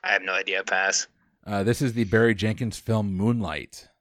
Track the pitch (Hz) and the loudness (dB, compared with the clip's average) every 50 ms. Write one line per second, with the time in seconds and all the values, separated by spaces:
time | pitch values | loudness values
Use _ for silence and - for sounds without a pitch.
0 | - 92 101 98 92 95 92 95 95 95 95 92 95 - 98 92 95 98 95 - | 0 2 0 0 0 0 -2 -2 -2 -2 -4 -4 -2 0 0 0 2 0 0 -2
1 | - - _ _ _ _ _ _ _ - 104 101 98 110 120 - 143 131 113 120 | -4 -6 _ _ _ _ _ _ _ -4 -2 0 2 0 0 2 0 -2 0 0
2 | 117 95 101 110 117 117 113 95 101 107 107 - 123 110 98 - - - 113 110 | 0 2 4 4 6 4 4 2 0 -2 -2 -2 -4 -6 -6 -8 -4 0 0 0
3 | 104 101 95 92 101 113 120 120 104 80 78 73 - - - - - _ _ _ | 0 0 -2 0 2 2 2 0 -2 -4 -6 -8 -10 -12 -16 -20 -20 _ _ _